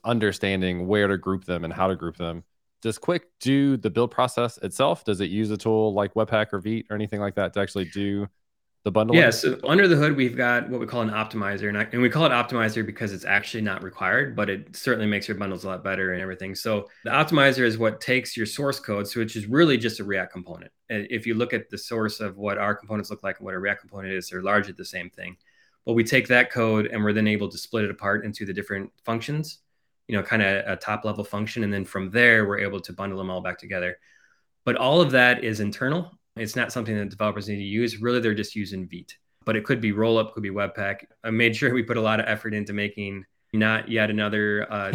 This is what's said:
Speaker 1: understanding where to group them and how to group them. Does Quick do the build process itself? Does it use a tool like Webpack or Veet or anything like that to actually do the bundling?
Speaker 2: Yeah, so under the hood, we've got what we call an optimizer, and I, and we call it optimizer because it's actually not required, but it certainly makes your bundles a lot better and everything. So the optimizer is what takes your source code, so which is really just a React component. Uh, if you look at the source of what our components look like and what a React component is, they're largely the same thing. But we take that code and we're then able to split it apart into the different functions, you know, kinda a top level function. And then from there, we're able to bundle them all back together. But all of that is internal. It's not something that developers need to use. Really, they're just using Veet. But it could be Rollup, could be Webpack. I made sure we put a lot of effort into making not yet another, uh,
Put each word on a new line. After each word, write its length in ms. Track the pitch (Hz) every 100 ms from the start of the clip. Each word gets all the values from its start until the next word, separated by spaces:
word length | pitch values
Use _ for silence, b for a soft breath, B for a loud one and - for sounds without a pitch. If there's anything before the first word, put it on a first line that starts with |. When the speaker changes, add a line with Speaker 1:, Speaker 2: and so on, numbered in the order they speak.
Speaker 1:
understanding 840 | 117 117 104 92 98 95 92 90 90
where 200 | 104 101
to 100 | 95
group 280 | 92 92 -
them 180 | 87
and 100 | 82
how 140 | 82 95
to 80 | 92
group 220 | 85 -
them. 260 | 85 85 - _ _ _
Does 160 | 113 104
Quick 300 | - 175 - _
do 380 | 131 139 139 131
the 120 | 104
build 220 | 98 120
process 460 | - 127 - 120 -
itself? 440 | 98 - 143 170
Does 180 | - 95
it 80 | 90
use 200 | 101 107
a 60 | 107
tool 360 | 113 110 110
like 200 | 101 101
Webpack 340 | 110 110 110 107
or 80 | 101
Veet 240 | 101 113 -
or 60 | 107
anything 240 | 107 104
like 160 | 101 98
that 180 | 90
to 60 | 101
actually 260 | 98 101 87
do 420 | 101 101 101 101 - _ _ _ _
the 80 | 107
bundling? 280 | 101 110 160
Speaker 2:
Yeah, 100 | 127
so 260 | - 147 127
under 240 | - 175 190
the 80 | 151
hood, 200 | 147 139
we've 200 | 123 120
got 320 | 123 120 -
what 100 | 123
we 60 | 113
call 160 | 120
an 80 | 110
optimizer, 600 | 107 110 110 101 98 104
and 80 | 104
I, 100 | 110
and 100 | 120
we 80 | 123
call 160 | 151 160
it 40 |
optimizer 560 | 120 120 123 110 113 107
because 280 | 107 107
it's 120 | 95 -
actually 360 | 98 - 113
not 220 | 107 95
required, 520 | 92 - 92 117 139 113
but 140 | 101
it 260 | 98 - -
certainly 320 | 131 113 107
makes 200 | 101 101
your 100 | 98
bundles 260 | 98 90
a 40 | 98
lot 160 | 90
better 280 | 98 95 95
and 80 | 90
everything. 340 | 95 92 95 95
So 340 | 113 104 101 B
the 60 | 117
optimizer 540 | 135 151 156 139 127
is 140 | 120 110
what 220 | 113 107
takes 340 | - 127 - -
your 80 | 107
source 340 | - 143 135
code, 260 | - 101 101
so 140 | 120
which 140 | 113 113
is 120 | 104
really 300 | 139 170 127
just 220 | 113 110
a 40 |
React 300 | 101 95 90
component. 380 | 92 87 85 92 _ -
Uh, 160 | 107 101
if 160 | 117 117
you 80 | 110
look 180 | 120
at 160 | 117 -
the 80 | 101
source 420 | - 117 107 -
of 180 | 104 95
what 200 | 101 101
our 180 | 104 104
components 340 | - 107 98
look 140 | 104
like 160 | 98 92
and 60 | 101
what 100 | 95
a 40 |
React 200 | 98 101
component 320 | - 98 95
is, 160 | 95 -
they're 140 | 92
largely 300 | 95 104 98
the 120 | - -
same 240 | 92 87
thing. 280 | - 90 92 b b b b
But 100 | -
we 100 | 117
take 240 | 113 131 123
that 240 | 123 123
code 360 | 123 113 107 110
and 140 | 113
we're 120 | 104
then 140 | 107 107
able 180 | 107 101
to 80 | -
split 280 | - 113 104
it 40 |
apart 340 | - 101 107 110
into 200 | 107 101
the 60 |
different 380 | 95 98 98 101 _ -
functions, 540 | 113 113 151 156 - _ _ _ _ -
you 80 | 104
know, 40 |
kinda 380 | 92 110 98 98 104
a 60 | 92
top 300 | - 104 107
level 180 | 107
function. 400 | 101 104 107 120
And 100 | 104
then 120 | 101 92
from 240 | 98 95
there, 340 | 110 123 113 101
we're 140 | 101
able 220 | 101 98
to 100 | -
bundle 260 | 87 98 95
them 120 | 95
all 100 | 92
back 180 | 92 90
together. 400 | 85 95 90 90 b b b b b _ -
But 100 | 120
all 240 | 127 165
of 120 | 156
that 340 | 127 123 123 117
is 160 | 107
internal. 500 | 104 - 127 165 175 - _ -
It's 220 | 110 123
not 160 | 117
something 200 | 123 113 104
that 100 | 101
developers 400 | - 107 101 101
need 80 | 101
to 80 |
use. 380 | 98 107 117 101
Really, 180 | 117 123
they're 140 | 113
just 200 | 107 104
using 320 | 107 98 95 90
Veet. 280 | 90 - - _ _ -
But 100 | 110
it 80 |
could 160 | 107 123
be 140 | 110
Rollup, 400 | 104 113 113 110
could 100 | -
be 60 | 101
Webpack. 560 | 98 101 104 98 101 - _
I 60 | 113
made 240 | 113 117 110
sure 180 | 135
we 100 | 127
put 120 | 117 113
a 60 |
lot 180 | 110 110
of 60 | 113
effort 260 | 107 110
into 200 | 104 104
making 500 | 104 104 104 101 98 95 _ _
not 340 | 107 107 110 -
yet 220 | 110 107
another, 580 | 107 104 107 104 104 -
uh, 220 | 107 98